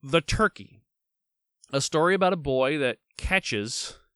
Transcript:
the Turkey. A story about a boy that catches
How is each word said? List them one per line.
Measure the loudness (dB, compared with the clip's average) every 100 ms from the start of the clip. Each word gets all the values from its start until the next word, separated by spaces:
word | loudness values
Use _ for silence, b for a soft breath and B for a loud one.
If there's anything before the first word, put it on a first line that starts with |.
the | 0 0
Turkey. | 0 0 0 0 -20 -20 _ _ _ _ _ _ _ _ _
A | -4
story | -2 2 2 4
about | 2
a | 0
boy | -2 0 2 2
that | -2 -4 _ -8
catches | -2 -2 -2 -6 -4 -8 -10 -14 _